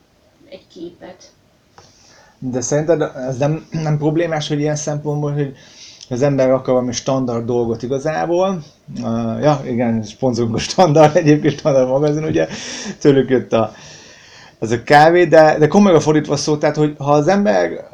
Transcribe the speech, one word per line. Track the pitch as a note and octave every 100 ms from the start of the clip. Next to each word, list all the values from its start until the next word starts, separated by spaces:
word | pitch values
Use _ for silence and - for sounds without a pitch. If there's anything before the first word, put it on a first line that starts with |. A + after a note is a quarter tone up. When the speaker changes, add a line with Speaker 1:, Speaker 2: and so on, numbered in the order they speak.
| _ _ _ _ _
Speaker 1:
egy | F#3+ _
képet. | F#3 E3+ - - F#3 - _ _ _ _ - _ _ _ _ _ -
Speaker 2:
De | B2+ B2+
szerinted | B2 D3 D#3 D#3
ez | D3+ C#3 B2+ B2
nem, | C#3+ D#3+ -
nem | D#3+ D#3 D3+
problémás, | D3 D#3 E3+ D#3+ D3+
hogy | D3+
ilyen | D3 D3+
szempontból, | D#3 D3 D3+ D3 D3
hogy | C#3+ C#3 C3 - - - - -
az | B2
ember | C#3+ C#3 C3
akar | C3 B2
valami | B2+ B2
standard | A#2+ - C3+ B2+ A#2 A#2
dolgot | A#2+ A2+ A2
igazából? | A#2+ C3+ D3 D#3 E3 F3 F#3+ F#3 D3 _ - B2+
Ö, | A#2 A#2 A#2 A2+
ja, | C3+ C#3 C3+
igen, | A#2+ A#2+ A2+
szponzorunk | G#2+ - C3+ A2+ A#2+ A2
a |
Standard, | - - F3+ D3 D3+ D#3
egyébként | D#3 D3+ D3+ D3
Standard | D#3 C3+ B2+
magazin, | C3+ D3 D3
ugye, | D#3 D#3 D#3+ - - - G#3+ -
tőlük | - C3+ B2
jött | B2+ G#2
a, | A2+ A2 - - - - - - - - -
ez | A2
a | A#2
kávé, | - D3 D#3 F3 E3+
de, | D#3+ D#3 D3
de | D3+
komolyan | G3+ G3+ D#3+
fordítva | D3 D#3 D3 D3
szó, | - D3+
tehát, | D3+ D3
hogy | D3+ D3
ha | C#3
az | D3 D3
ember | G3+ G3+ F#3+ F3 - -